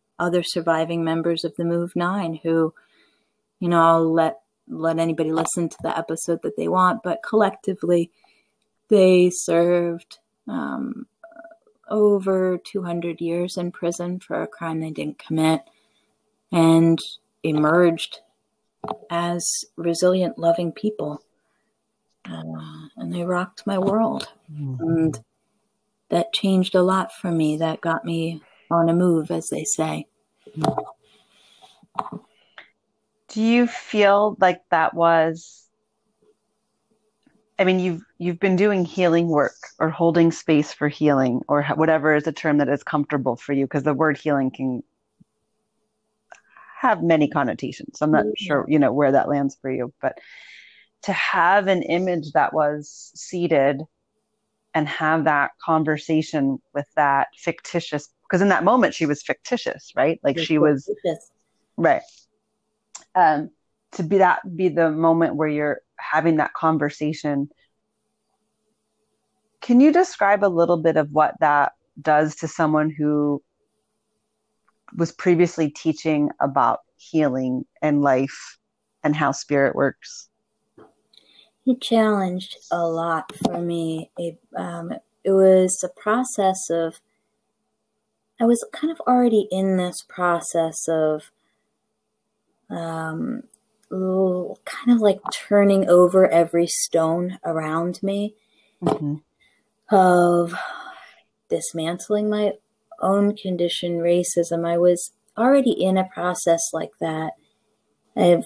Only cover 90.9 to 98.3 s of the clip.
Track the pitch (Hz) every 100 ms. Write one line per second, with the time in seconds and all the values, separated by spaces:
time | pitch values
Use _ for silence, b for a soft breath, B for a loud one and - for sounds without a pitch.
90.9 | 160 156 156 - _ _ _ _ _ _
91.9 | _ _ _ _ _ _ _ - 175 165
92.9 | 160 160 165 - 58 - _ _ _ _
93.9 | 185 185 185 190 180 170 - - - 240
94.9 | 233 208 202 - - - 202 202 196 185
95.9 | 180 175 190 185 165 165 170 175 - -
96.9 | 165 160 170 180 185 165 160 156 160 175
97.9 | 175 196 202 208